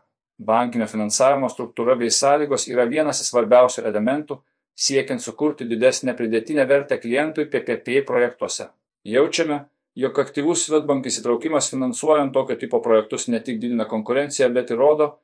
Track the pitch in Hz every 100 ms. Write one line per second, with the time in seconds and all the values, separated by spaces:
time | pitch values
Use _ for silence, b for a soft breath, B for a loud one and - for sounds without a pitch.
0 | _ _ _ _ 107 113 123 120 107 110
1 | 104 - 135 139 123 - 117 - 117 123
2 | 120 - 139 147 143 127 - 123 120 151
3 | 151 131 - 120 110 123 123 120 113 104
4 | 113 143 147 139 _ _ _ - - 135
5 | 135 123 - - 151 147 120 113 127 131
6 | 127 120 113 113 113 151 131 139 139 127
7 | 117 127 156 156 147 131 - 110 - 135
8 | 135 123 120 - - - 101 _ _ _
9 | 104 120 165 - 156 147 143 _ _ 127
10 | 131 - 135 147 151 170 - 156 147 139
11 | 127 113 120 117 160 147 - 135 127 120
12 | 151 151 135 135 127 - 123 117 117 110
13 | 107 123 - 117 127 113 120 117 107 110
14 | 110 131 143 139 127 123 120 120 143 151
15 | 147 -